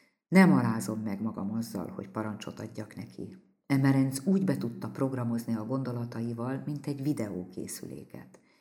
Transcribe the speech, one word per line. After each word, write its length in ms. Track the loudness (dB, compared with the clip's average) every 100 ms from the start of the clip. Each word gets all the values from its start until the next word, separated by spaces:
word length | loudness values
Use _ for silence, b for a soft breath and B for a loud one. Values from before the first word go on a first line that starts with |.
| B B _
Nem 240 | 8 10
alázom 480 | 8 4 0 -2 -4
meg 220 | -4 -4
magam 300 | -4 -4 -4
azzal, 360 | -4 -4 -6 -6
hogy 200 | -8 -8
parancsot 520 | -4 -4 -6 -10 -10
adjak 360 | -10 -10 -10 -10
neki. 400 | -12 -12 -12 -14 _ _ 0
Emerenc 600 | 4 6 6 4 2 2
úgy 180 | 2
be 120 | 2 0
tudta 340 | -2 -6 -6
programozni 640 | -2 -2 0 -2 -2 -2
a 120 | -4 -2
gondolataival, 960 | -4 -2 -4 -6 -6 -4 -4 -4 -4 -6
mint 200 | -6 -6
egy 160 | -4
videókészüléket. 1400 | -2 -2 -4 -6 -8 -10 -10 -10 -12 -12 -14 -16 -18 -20 b b